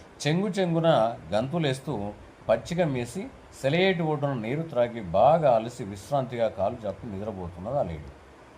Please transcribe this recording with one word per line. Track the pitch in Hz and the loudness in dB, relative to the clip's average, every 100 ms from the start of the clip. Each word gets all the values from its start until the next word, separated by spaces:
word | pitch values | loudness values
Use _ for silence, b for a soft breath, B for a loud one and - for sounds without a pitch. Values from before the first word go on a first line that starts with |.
| B - 147 | B -6 0
చెంగు | 156 208 | 0 0
చెంగున | 196 185 165 165 143 110 123 80 | 0 0 2 4 4 4 0 -2
గంతులేస్తూ | 202 139 170 151 135 - 120 101 104 - - - | -2 0 0 0 -2 -4 -6 -6 -10 -16 -6 0
పచ్చిక | 117 - 175 | 0 0 0
మేసి | 170 131 120 180 254 - - - | 0 0 -4 -8 -10 -14 -20 -6
సెలయేటి | 135 160 190 175 | 0 2 4 2
ఒడ్డున | 165 151 143 | 0 0 0
నీరు | 135 107 143 | -2 -2 -4
త్రాగి | 165 123 120 113 | -2 0 0 -2
బాగా | 95 92 123 165 147 117 | -2 4 6 6 6 4
అలసి | 113 - | 2 -6
విశ్రాంతిగా | 107 101 - 143 120 120 110 | -10 -10 -4 -2 -2 0 -2
కాలు | - 98 120 104 | 0 -2 -2 -6
చాపి | 95 123 | -6 -8
నిద్రపోతున్నది | 95 104 98 87 87 98 139 | -8 -8 -8 -8 -10 -4 -2
ఆ | |
లేడీ. | 101 78 71 69 - - - | -2 -6 -12 -18 -20 -20 -20